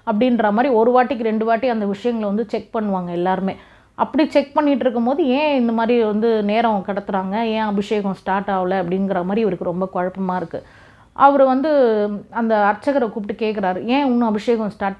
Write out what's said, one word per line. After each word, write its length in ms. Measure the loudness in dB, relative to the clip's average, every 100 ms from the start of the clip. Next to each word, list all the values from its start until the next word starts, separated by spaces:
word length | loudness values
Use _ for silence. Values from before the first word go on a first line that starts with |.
| -4
அப்படின்ற 400 | 0 2 2 2
மாதிரி 220 | 2 2
ஒரு 300 | 4 4 4
வாட்டிக்கு 180 | 2 0
ரெண்டு 240 | -2 -2 0
வாட்டி 220 | 0 0
அந்த 180 | -2 -2
விஷயங்களை 500 | -4 -4 -2 -2 -2
வந்து 140 | -4
செக் 300 | -6 -6 -6
பண்ணுவாங்க 300 | -2 -4 -4
எல்லாருமே. 460 | -2 0 0 -2 -6 -12 -20 _ -6
அப்படி 340 | -2 0 2
செக் 240 | 2 0
பண்ணிட்டு 280 | 2 2 2
இருக்கும்போது 460 | 0 0 0 0 0
ஏன் 320 | 2 2 2
இந்த 120 | 0
மாதிரி 320 | 0 2 2
வந்து 400 | 2 2 0 2
நேரம் 400 | 0 2 2 0 -2
கடத்துறாங்க, 540 | -6 -4 -4 -2 -2
ஏன் 200 | -2 -2
அபிஷேகம் 520 | -2 -2 -2 -2 -2
ஸ்டார்ட் 340 | -4 -4 -4 -2
ஆகல 260 | -2 0
அப்படிங்கிற 400 | -2 -2 -2 -2
மாதிரி 280 | -2 -2 0
இவருக்கு 240 | 0 -2 -4
ரொம்ப 240 | -4 -4
குழப்பமா 420 | -4 -4 -4 -4 -4
இருக்கு. 280 | -6 -10 -14 -20 -20 -20 _
அவர் 300 | 2 4 6
வந்து 680 | 4 4 2 4 4 2 -2 -4 -8
அந்த 260 | -4 0 2
அர்ச்சகரை 540 | 2 0 0 0 -2
கூப்பிட்டு 360 | -4 -8 -4 -4
கேக்குறாரு, 400 | -2 -2 -2 -2
"ஏன் 200 | 0 2
இன்னும் 220 | 2 0
அபிஷேகம் 420 | 0 0 -2 -2
ஸ்டார்ட் 260 | -4 -6 -4